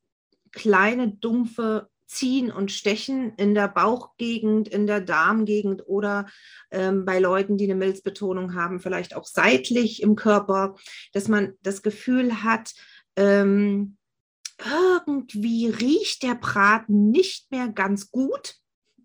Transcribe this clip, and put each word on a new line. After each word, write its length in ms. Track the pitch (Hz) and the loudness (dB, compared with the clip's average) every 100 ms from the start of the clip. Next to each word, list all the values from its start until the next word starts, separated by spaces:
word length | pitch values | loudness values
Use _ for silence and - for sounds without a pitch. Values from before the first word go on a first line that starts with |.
| _ _ _ _ _ | _ _ _ _ _
kleine, 560 | - 220 190 208 247 240 | -4 2 4 4 2 -2
dumpfe 800 | 196 233 240 233 - 220 214 - _ - | -4 -2 -2 -2 -4 -4 -4 -6 _ -16
Ziehen 440 | - 254 262 247 | -6 -2 0 -2
und 200 | - 196 | -4 -6
Stechen 640 | - 208 214 - 269 240 - | -4 -2 -2 -4 -6 -6 0
in 180 | 202 208 | 2 2
der 120 | 202 | 0
Bauchgegend, 1000 | 185 196 247 - - 233 233 220 214 208 | 0 0 0 -6 -8 -6 -2 0 0 0
in 180 | 202 208 | -2 0
der 140 | 208 | -2
Darmgegend 840 | 185 156 170 220 208 208 202 190 - | 0 0 2 2 0 0 -2 -4 -4
oder, 400 | 196 202 202 202 - - - - | -2 -2 -4 -6 -14 -20 -20 -10
ähm, 320 | 185 190 196 | -4 0 0
bei 140 | 190 185 | 0 2
Leuten, 380 | 185 190 196 202 | 2 2 0 0
die 60 | 202 | 0
eine 100 | 190 | 0
Milzbetonung 800 | 190 190 196 196 202 185 185 | -2 -4 -8 -6 -6 -4 -6
haben, 260 | 180 175 180 | -4 -4 -6
vielleicht 360 | 185 180 180 - | -6 -8 -8 -12
auch 100 | - | -6
seitlich 760 | - 180 254 - 247 220 - | 0 4 2 2 0 0 0
im 120 | 208 214 | 2 2
Körper, 600 | 220 208 196 190 190 196 - - - | 4 2 2 -2 -2 -6 -20 -20 -10
dass 140 | 202 214 | -6 0
man 260 | 208 196 - | 0 -2 -6
das 180 | 196 196 | -8 -6
Gefühl 600 | 214 - - 254 254 214 | -6 -4 -2 0 0 -2
hat, 300 | 220 226 - - - - _ - | -2 -4 -6 -20 -20 -20 _ 0
ähm, 840 | 202 202 196 202 208 202 202 - _ _ _ _ - - 226 302 370 359 | 4 4 4 2 2 0 -4 -10 _ _ _ _ -20 -12 -6 0 2 2
irgendwie 720 | 302 277 - 208 226 233 233 | 0 -4 -4 -4 -2 0 0
riecht 540 | 214 240 349 415 - | 0 2 2 0 -4
der 120 | 254 240 | -4 -4
Braten 720 | - 208 202 220 220 208 208 | -2 2 4 4 4 4 6
nicht 420 | 277 370 - - | 4 2 -2 -10
mehr 160 | 262 247 | -6 -4
ganz 420 | 208 196 202 - | -2 -2 -2 -4
gut. 440 | 247 269 523 - - _ _ _ _ | -4 -2 -4 -10 -20 _ _ _ _